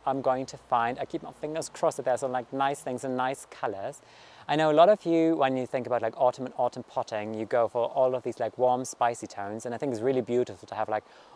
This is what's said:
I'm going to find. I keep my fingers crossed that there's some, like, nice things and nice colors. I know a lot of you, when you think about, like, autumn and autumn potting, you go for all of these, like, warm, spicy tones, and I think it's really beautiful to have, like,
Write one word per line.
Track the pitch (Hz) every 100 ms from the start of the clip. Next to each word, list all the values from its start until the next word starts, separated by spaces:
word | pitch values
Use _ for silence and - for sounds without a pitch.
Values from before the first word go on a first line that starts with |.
I'm | - 135
going | 131 131 131
to | 135
find. | - 120 117 131
I |
keep | - 160
my | 151
fingers | 139 151 160 170
crossed | - 165 -
that |
there's | 131 123
some, | 131
like, | 127 117
nice | 135 135 143
things | - 123
and | 135 127
nice | 127 139 -
colors. | - 123 98 110 147 - - - - -
I | 151
know | 156
a |
lot | 151 180
of | 214 170
you, | 165 160 160
when | 135 131
you |
think | 123 131 117
about, | 120
like, | 113 -
autumn | 127 - 127
and | -
autumn | 123 -
potting, | - - 117 - 107
you | 110 110
go | 123 113
for | 123 117
all | 143 131 127
of |
these, | 123 -
like, | 113 -
warm, | 127 127
spicy | 131 - 120 120 110
tones, | - 101 107
and | 123
I | 117
think | 143
it's | 113
really | 120 131
beautiful | 117 120 123 95 -
to |
have, | 101 110
like, | 107 - - -